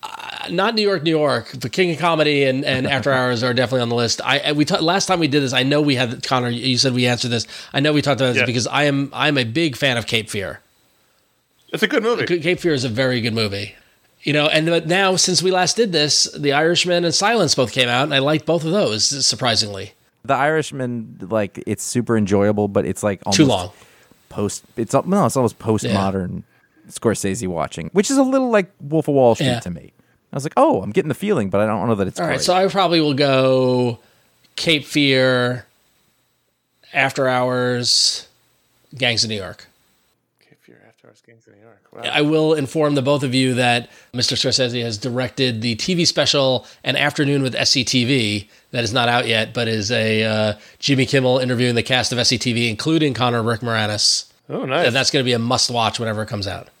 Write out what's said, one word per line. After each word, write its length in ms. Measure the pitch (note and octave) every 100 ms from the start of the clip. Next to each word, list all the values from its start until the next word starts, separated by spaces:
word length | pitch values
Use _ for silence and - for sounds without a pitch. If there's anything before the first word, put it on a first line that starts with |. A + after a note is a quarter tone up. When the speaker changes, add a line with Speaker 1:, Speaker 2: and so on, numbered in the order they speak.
Speaker 1:
uh, 440 | - - - - -
not 260 | F3+ G3+ A3+
New 60 |
York, 220 | G#3 F#3+
New 80 | D#3
York, 440 | D#3+ D3 B2+ - B2+
but 100 | A#2
King 200 | - F#3
of 60 | D3+
Comedy 440 | E3+ D#3+ D3+ D3
and, 220 | C3+ C3 C#3
and 220 | C3 C3+
After 240 | C3+ C#3
Hours 320 | C3 B2+ A#2+
are 100 | B2+
definitely 280 | B2 B2 B2+
on 80 | A#2
the 60 | A#2+
list. 240 | A#2 -
I, 160 | - C3+
I, 120 | D3
we 140 | D3 D3
ta-, 140 | F#3+
last 240 | D#3+ F#3+ F#3
time 140 | F3+
we 80 | D#3
did 140 | D3
this, 120 | C3+
I 100 | B2+
know 180 | C3 D3
we 140 | D3 B2+
had, 280 | B2+ B2+
Connor, 260 | - C3 B2
you 280 | A#2+ B2+ B2
said 160 | C3+
we 140 | B2 B2
answered 220 | A#2+ B2
this. 180 | A#2+ - - -
I 60 | C3+
know 140 | D3
we 80 | D3+
talked 180 | C#3+ C3
about 100 | C3
this 60 | B2+
Speaker 2:
Yeah. 40 | B2
Speaker 1:
because 220 | A#2+ G#2+
I 160 | C3
am, 260 | D3 C#3 C#3
I'm 240 | C3+ C#3+ C#3+
a 60 | A#2
big 300 | A#2 E3+ A#2+
fan 200 | C#3 A#2+
of 100 | G#2
Cape 220 | A#2 G#2
Fear. 300 | G#2 F#2 C2 _ _ _ _ _ _ _ _ _ _ _
Speaker 2:
It's 140 | D#3+
a 40 | G#3+
good 160 | C#4+
movie. 240 | G#3+ G#3+ A#2+
Speaker 1:
C-, 120 | F3
Cape 180 | D#3 F3+
Fear 140 | F3
is 100 | C#3+
a 60 | B2+
very 320 | A2 C3 B2+
good 120 | A2+
movie. 420 | A2+ G#2+ G2+ G2+ - _ _ _ _
You 100 | -
know, 140 | D3 D3
and 200 | D#3 D#3+
but 180 | E3+ D#3+
now, 300 | F3+ G3 F#3
since 260 | - F3+
we 80 | F3+
last 280 | F#3 F3 -
did 140 | A3+
this, 340 | D#3 D3 - - -
The 160 | C#3+
Irishman 520 | C#3 D#3+ F3 F3+ F3 E3+
and 80 |
Silence 420 | - G3+ A#3 D#3 -
both 160 | A#2+
came 180 | - B2
out, 140 | A#2+
and 100 | D3+
I 60 | C#3
liked 260 | C#3 D#3 D#3
both 180 | E3
of 60 | D#3
those, 540 | G3+ F3+ A3 - C#3 B2+
surprisingly. 680 | G#2+ B2+ A2 G#2+ G2 F#2+ _ _ _
Speaker 3:
The 120 | A2 A#2
Irishman, 840 | C#3+ D#3 D3 C#3+ B2 A#2+ A2 - F2+
like, 320 | A2 G2+ - -
it's 180 | G#2
super 320 | - B2+ A2+ A2+
enjoyable, 520 | G2+ G2+ G2+ G#2 G#2
but 180 | G2+ F2+
it's, 160 | F#2+
like, 220 | G#2 F#2+ -
almost 120 | G2
Speaker 1:
Too 80 | C#3+
long. 260 | G2 F2+ - - _ _ _ _
Speaker 3:
post, 340 | - G#2 - _ -
it's 160 | A2+
al-, 80 | C#3 E3+
no, 180 | G3+ C3+
it's 100 | C3+
almost 220 | A#2+ -
postmodern 840 | A#2 G#2+ - G2 G2 F#2+ F2+ F2+ - _ _ _ -
Speaker 1:
Yeah. 60 |
Speaker 3:
Scorsese 560 | - A#2 G2+ G2+ F#2+ F#2+
watching, 420 | E2+ C#2 - D#2+
which 180 | F3+ G#3+
is 60 | C#4
a 40 |
little 300 | C4 C4+ B3+
like 180 | A3 F3+ _
Wolf 280 | C#3+ D#3 D3+
of 80 | C#3
Wall 180 | B2
Street 140 | A2+ C3+
Speaker 1:
Yeah. 120 | A#2+
Speaker 3:
to 100 | F#2
me. 200 | E2 - _ _ _ _
I 40 | -
was 80 | C3+
like, 80 | -
"Oh, 280 | D4+ A#3+
I'm 80 | G2+
getting 180 | A2 D3+
the 60 | B2+
feeling," 340 | G3+ F3+ G2
but 100 | G2
I 40 | G#2+
don't 220 | G#2+ A2+
know 80 | G#2+
that 120 | F#2+
it's 120 | -
Speaker 1:
All 80 | E3+
right, 60 | C3
Speaker 3:
great. 60 | D3+
Speaker 1:
so 80 |
I 140 | F3+ G3
probably 340 | F#3+ F3 E3
will 120 | D3+ C#3
go 840 | C#3+ C3+ C3 C3 B2+ B2+ B2 A2+ _ _ _ _ _ -
Cape 300 | - D3+ B2+
Fear, 800 | D3+ C#3 C3 B2+ B2+ B2 B2 - _ _ _ _ _ _ _ _ _ _ _ _
After 340 | C#3+ C3+ - C3
Hours, 1000 | B2+ B2+ B2+ B2 B2 A#2 - - - - _ _ _ _ _ _ C3+
Gangs 280 | B2 A2
of 60 | A2
New 60 | G#2+
York. 300 | F2+ - - _ _ _ _ _ _ _ _
Speaker 2:
Cape 120 | _
Fear, 200 | _ A#2+ A2
After 200 | _ A#2+
Hours, 140 | A2+ _
Gangs 220 | A#2 A2
of 80 | G2+
New 60 |
York. 180 | A2 G#2+ _
Wow. 80 | -
Speaker 1:
I 180 | B2+ D3
will 320 | D3+ D#3 D#3
inform 420 | D#3 C#3+ E3 D3 C#3+
the 60 |
both 220 | C3 D3
of 100 | C3+
you 200 | B2+ C3 A#2+
that 340 | B2 A#2+ A#2 - _
Mister 220 | B2 B2 B2
Scorsese 460 | C3+ A#2+ B2+ B2
has 160 | A#2 G#2+
directed 640 | C3+ A#2+ B2+ - C3 A2
the 140 | A#2+ A2
T 180 | -
V 100 | F3 D#3
special 600 | - C#3+ C#3+ C3+ B2 - -
An 120 | B2+ C3+
Afternoon 440 | C#3+ - C#3 C#3+
with 120 | C3 A#2+
S 160 | C3+
C 120 | C#3 A#2
T 180 | C3 A#2+
V 440 | C#3 G#2+ G#2 G2+ _ _
that 120 | B2+
is 80 | A2+
not 140 | B2+ A#2+
out 180 | A#2+ A#2
yet, 260 | A2+ A2
but 140 | B2+ A#2
is 220 | A2 G2+
a, 320 | A#2 A2 G#2+
uh, 300 | A2 G#2+ G#2+ G#2 - _
Jimmy 260 | - C3+ C3
Kimmel 340 | C#3 B2+ B2+
interviewing 360 | B2+ A#2+ B2 A#2
the 80 |
cast 280 | A2 B2+ A#2
of 60 | A#2+
S 120 | A#2
C 80 | A#2+
T 140 | B2+
V, 160 | A#2 A#2+
including 440 | G#2+ D#3 D#3+ D3+
Connor 280 | A#2+ B2+ A#2+
Rick 180 | A2 A2+
Moranis. 640 | B2 A2+ G#2+ G#2 - - - _ _
Speaker 2:
Oh, 160 | F3 D#3
nice. 220 | C#3 E3+
Speaker 1:
And 80 | B2
that's 160 | B2+
gonna 120 | D3
be 80 | B2+
a 60 | A#2+
must-watch 580 | A#2 B2+ - A#2+ A2 -
whenever 220 | A2+ G#2+
it 40 | G#2+
comes 200 | G#2+ G2
out. 200 | F#2 - _